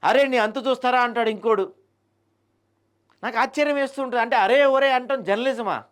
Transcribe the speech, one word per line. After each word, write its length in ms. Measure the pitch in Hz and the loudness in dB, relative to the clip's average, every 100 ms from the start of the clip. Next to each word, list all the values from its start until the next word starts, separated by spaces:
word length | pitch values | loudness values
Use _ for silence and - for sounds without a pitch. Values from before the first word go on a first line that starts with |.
అరే 200 | 147 240 277 | 2 2 2
నీ 100 | 254 | 2
అంతు 220 | 214 233 | -2 -2
చూస్తారా" 420 | 254 254 247 247 | -4 -2 0 0
అంటాడు 280 | 240 233 233 | 0 0 -2
ఇంకోడు. 440 | 214 220 214 190 - _ _ _ _ _ _ _ _ _ _ _ _ _ _ | -2 -2 0 -2 -8 _ _ _ _ _ _ _ _ _ _ _ _ _ _
నాకు 140 | 226 226 | -8 -2
ఆశ్చర్యం 380 | 262 - 294 285 | -2 0 0 0
వేస్తుంటుంది. 460 | 269 269 269 240 | -2 -4 -4 -2
అంటే 140 | 226 247 | 0 2
అరే 300 | 196 262 277 | 4 4 4
ఒరే 260 | 269 277 | 4 2
అంటాం 320 | 254 247 269 | 0 -2 -6
జర్నలిజమా? 600 | 180 202 254 240 220 139 104 | -2 -2 0 -2 -4 -6 -8